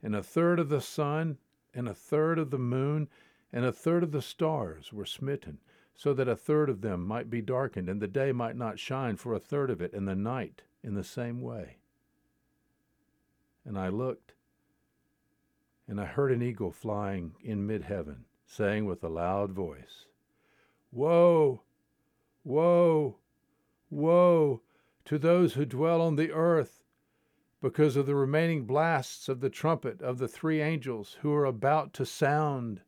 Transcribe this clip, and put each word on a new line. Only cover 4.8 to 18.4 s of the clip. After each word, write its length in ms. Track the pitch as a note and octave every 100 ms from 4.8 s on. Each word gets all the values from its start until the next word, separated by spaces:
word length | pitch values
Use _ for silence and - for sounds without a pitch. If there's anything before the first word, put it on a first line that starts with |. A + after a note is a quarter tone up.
| -
were 140 | G#2+ G2
smitten, 520 | - C3+ C#3+ - - _ _ _ _
so 140 | C#3+
that 160 | C3 B2+
a 80 | G#2+
third 320 | - D3+ D3
of 140 | G#2+
them 240 | G#2+ F2+ F2+
might 240 | A2 A2+
be 100 | A#2
darkened, 480 | G#2+ B2+ C3+ - F2+
and 140 | G2+
the 40 | G2+
day 240 | G2+ C3+
might 240 | B2 A#2
not 240 | A#2+ A#2 G2+
shine 380 | - C3 B2+ G2
for 160 | A#2+
a 80 | G#2+
third 300 | - C#3+ C3+
of 100 | F#2+
it, 140 | F2+
and 120 | G#2 G2
the 80 |
night 460 | F#2+ G#2 C3 G2+ - _ _
in 100 | -
the 100 | G2+
same 380 | F2+ - A#2+ A#2+
way. 380 | B2 A#2 F2 - _ _ _ _ _ _ _ _ _ _ _ _ _ _ _ _ _ _
And 140 | C3+ G2
I 100 | F#2
looked, 460 | G2+ C3 - _ _ _ _ _ _ _ _ _ _ _ _ _ _ _ _ -
and 100 | G#2
I 60 |
heard 280 | G2 - C#3
an 100 | B2
eagle 280 | A#2+ A2 F#2+
flying 640 | - A2+ G#2 G2+ G2 E2+ E2+
in 240 | - G#2+ G2+
mid-heaven, 600 | G#2+ - G2+ D2+ D2 - _